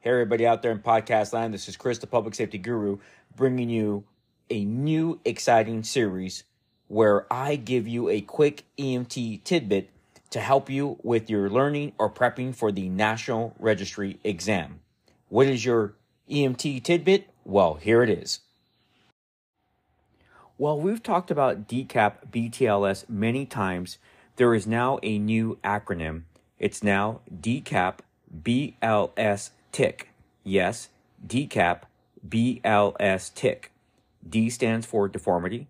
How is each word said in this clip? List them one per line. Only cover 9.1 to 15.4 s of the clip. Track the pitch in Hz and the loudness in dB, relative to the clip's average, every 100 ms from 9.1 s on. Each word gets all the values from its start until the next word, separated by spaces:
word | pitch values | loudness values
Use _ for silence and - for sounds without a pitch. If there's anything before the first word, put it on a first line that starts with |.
| - 117 104 | -6 -6 -8
tidbit | - 175 113 98 95 _ _ _ _ | -2 -2 0 -2 -2 _ _ _ _
to | 117 | -8
help | 104 135 - | 2 2 2
you | 135 143 - | -4 -4 -6
with | 113 117 113 | 0 0 0
your | 104 98 | -2 2
learning | 110 143 147 147 - | 2 0 -2 -6 -2
or | 107 | -4
prepping | - 123 - 127 | 0 -2 0 -8
for | 123 110 | -2 -2
the | 98 92 | -2 -4
National | 92 107 113 - 117 117 - | 0 0 -2 -4 -4 -4 -2
Registry | 110 104 95 - 98 - | 0 0 -2 -6 -8 -4
exam. | 107 92 98 101 76 85 _ _ _ _ _ | -6 -4 -2 -2 -4 -14 _ _ _ _ _
What | 104 | 4